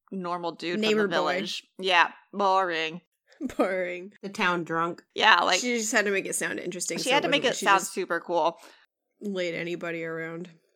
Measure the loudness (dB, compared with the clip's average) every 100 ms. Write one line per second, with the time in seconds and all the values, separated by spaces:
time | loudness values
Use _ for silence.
0 | _ -8 -6 -4 -6 -6 -4 0 2 2
1 | 2 2 0 0 -4 -8 -12 -6 2 4
2 | 4 0 _ 0 4 4 2 0 -4 -6
3 | -14 _ _ -10 -6 0 0 0 -4 -6
4 | -12 -14 -10 -2 0 0 0 -2 -2 -4
5 | -10 2 6 6 6 2 2 -2 0 0
6 | 2 0 -2 -4 -4 -4 -6 -6 -6 -4
7 | 0 2 2 2 2 0 4 4 2 -6
8 | -4 -4 -2 0 0 -2 -10 -20 _ _
9 | _ _ -8 -4 -2 -4 -6 -6 -6 -6
10 | -6 -8 -8 -10 -12 -16 _